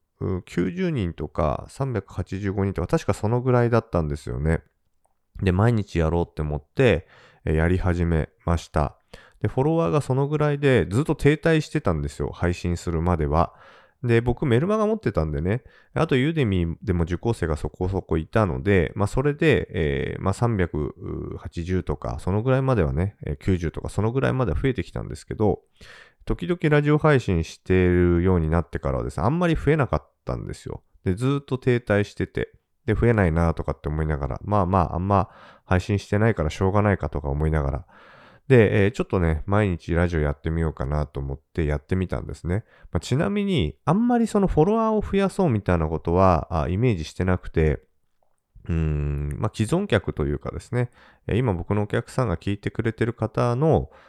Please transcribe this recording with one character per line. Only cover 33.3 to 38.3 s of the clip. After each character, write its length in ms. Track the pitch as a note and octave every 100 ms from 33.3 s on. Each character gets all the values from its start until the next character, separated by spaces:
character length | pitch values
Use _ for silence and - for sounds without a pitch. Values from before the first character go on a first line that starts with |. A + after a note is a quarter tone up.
な 200 | D#2+ E2+
と 120 | E2 D#2
か 80 |
っ 80 | -
て 80 | D2+
思 120 | D2+
い 40 | D#2
な 120 | D2
が 100 | C2+
ら、 100 | A#1+ G2
ま 160 | G#2
あ 40 | F2+
ま 140 | F#2+
あ、 160 | E2+ F2
あ 20 |
ん 120 | F#2+
ま 200 | G2+ F2+ - - - -
配 160 | F#2
信 180 | - G2+
し 80 | -
て 120 | G#2
な 100 | A2+
い 60 | G#2
か 80 |
ら 60 | D#2
し 120 | -
ょ 80 | F#2+
う 20 |
が 100 | G#2
な 120 | G#2
い 40 | F#2
か 120 | C#2+
と 100 | C#2+
か 80 | D2
思 180 | C#2 D#2
い 40 |
な 120 | D#2
が 80 | C#2
ら、 140 | - - - - - -